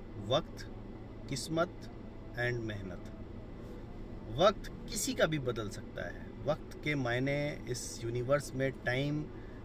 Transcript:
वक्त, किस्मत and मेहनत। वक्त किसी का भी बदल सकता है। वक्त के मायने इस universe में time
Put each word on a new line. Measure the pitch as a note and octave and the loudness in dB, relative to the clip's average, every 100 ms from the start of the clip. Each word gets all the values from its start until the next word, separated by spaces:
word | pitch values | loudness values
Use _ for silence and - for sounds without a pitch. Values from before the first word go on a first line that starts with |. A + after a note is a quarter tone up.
| - - G2+ | -8 -6 4
वक्त, | C#3 G#3 - - - - - - - - | 4 4 -4 -8 -8 -8 -8 -10 -8 -4
किस्मत | C3+ - D#3+ E3+ - - - - - - A#2 | -2 2 4 2 0 -10 -10 -10 -10 -8 0
and | B2 A#2+ | 2 2
मेहनत। | A2 G#2 F#2+ E2+ - - - - - - - - - - - - - A2+ | 0 -2 -4 -6 -8 -8 -8 -8 -8 -10 -10 -10 -10 -8 -8 -8 -2 6
वक्त | G3 G3+ - - - | 8 8 0 -6 -4
किसी | - - | 0 0
का | - F#3+ | 4 4
भी | D3+ | 4
बदल | B2+ A#2 G#2 | 2 0 -2
सकता | - - - F2 | -4 -6 -6 -6
है। | - - - B2+ | -6 -8 -2 0
वक्त | D#3 - - | 0 -2 -4
के | D3+ D3 | 0 2
मायने | B2 B2 C3+ C#3+ D3 - - | 2 4 4 2 0 -2 -2
इस | B2 - - | -4 -4 -4
universe | A#2 A#2+ B2 C#3+ - C3 | -2 0 4 4 4 0
में | C3+ | 0
time | C3 - B2 C#3+ D3+ D3+ - - - | 2 2 2 4 2 0 -6 -10 -10